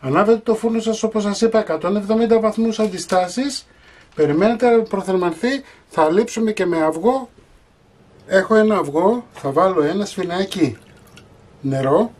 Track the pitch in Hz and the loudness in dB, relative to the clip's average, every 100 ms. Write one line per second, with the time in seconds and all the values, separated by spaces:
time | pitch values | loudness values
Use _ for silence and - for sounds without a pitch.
0 | 131 147 208 226 - 226 226 226 226 214 | 0 0 4 2 2 -2 0 -2 -2 -4
1 | 220 220 208 196 226 226 208 156 170 202 | -2 -2 -4 0 0 0 -2 -4 -2 -2
2 | 196 220 233 226 220 214 226 214 214 185 | 0 0 2 2 2 0 -2 0 -2 -4
3 | - 185 180 202 277 - - _ - - | -2 0 0 -2 -4 -6 -14 _ -20 -20
4 | - - 147 147 202 233 247 233 220 196 | -20 -2 0 4 2 2 4 2 2 -4
5 | 190 190 180 160 233 277 - - _ - | -2 0 0 -2 -4 -4 -8 -20 _ 0
6 | 156 175 233 - 220 214 180 170 156 160 | 2 2 0 -2 -4 -2 -2 0 0 0
7 | 196 262 254 _ _ _ _ _ _ _ | 0 0 -4 _ _ _ _ _ _ _
8 | _ - - 190 190 220 214 208 147 143 | _ -20 -2 0 2 2 4 2 -2 0
9 | 180 240 - - 139 139 185 185 147 185 | 2 0 -4 -10 -4 2 2 2 0 -2
10 | 202 - 175 175 196 196 147 104 - - | -6 -6 -6 -4 -4 -2 -2 -2 -18 -20
11 | - - - - - - 139 135 131 156 | -20 -20 -20 -20 -20 -12 -6 -2 0 2
12 | 226 - | 0 -6